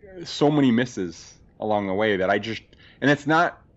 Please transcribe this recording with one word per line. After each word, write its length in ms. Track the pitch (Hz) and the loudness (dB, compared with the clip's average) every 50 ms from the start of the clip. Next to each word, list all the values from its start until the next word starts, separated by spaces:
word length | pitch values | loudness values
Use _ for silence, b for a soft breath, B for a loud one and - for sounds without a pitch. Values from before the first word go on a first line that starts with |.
| - - - 175 165 | -20 -20 -20 -16 -14
so 260 | - - - 151 143 | -12 -2 0 2 2
many 220 | 151 147 139 127 | 4 4 4 4
misses 640 | 113 117 127 131 - 104 92 85 - - - - - _ _ _ _ - | 2 2 0 -2 -4 -6 -8 -8 -8 -12 -20 -20 -20 _ _ _ _ -8
along 280 | 107 107 107 104 101 95 | -4 -2 -2 -2 -2 -2
the 60 | 95 | -2
way 240 | 101 110 110 101 92 | 0 0 0 0 0
that 120 | 92 95 | 0 0
I 100 | 101 104 | 0 -2
just, 220 | 107 113 110 - - _ b b b b b b | -2 -6 -10 -10 -14 _ b b b b b b
and 80 | 123 139 | 0 2
it's 180 | 147 - - - | 2 2 0 2
not, 340 | 160 170 175 - - - _ _ _ | 2 2 2 0 -2 -8 _ _ _